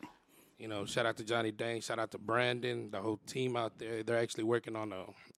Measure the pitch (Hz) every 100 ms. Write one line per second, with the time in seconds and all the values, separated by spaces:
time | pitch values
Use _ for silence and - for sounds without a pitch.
0 | - - _ - - - 110 104 98 127
1 | 113 110 110 117 110 107 117 113 - 113
2 | 110 - 107 117 123 123 123 120 107 101
3 | 110 107 - 135 127 120 113 - 113 113
4 | 110 117 117 - 110 120 120 110 107 92
5 | 92 - -